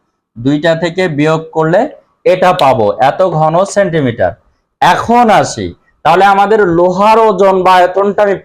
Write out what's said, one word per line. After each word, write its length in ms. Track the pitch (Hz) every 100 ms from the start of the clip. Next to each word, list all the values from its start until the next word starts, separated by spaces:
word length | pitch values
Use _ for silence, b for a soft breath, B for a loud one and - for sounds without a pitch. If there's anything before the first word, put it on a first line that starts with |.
| _ _ _ 113
দুইটা 360 | 123 147 165
থেকে 340 | 160 170 175 185
বিয়োগ 320 | 143 151 160 160
করলে 280 | 160 156 185 294 - _ _
এটা 280 | 165 180 180
পাবো, 340 | 165 139 123 104 101
এত 220 | 131 147
ঘন 420 | 185 156 156 165
সেন্টিমিটার। 680 | 196 202 190 165 131 110 90 - _ _ _ _
এখন 500 | 156 180 - 240 233
আসি, 440 | 180 135 - 90 - _ _
তাহলে 220 | 147 175
আমাদের 360 | 196 196 202 214 190
লোহার 520 | 165 180 180 208 226
ওজন 440 | 220 180 190 185
বা 100 | 185
আয়তনটা 480 | 180 180 190 202 202
আমি 140 | 208 180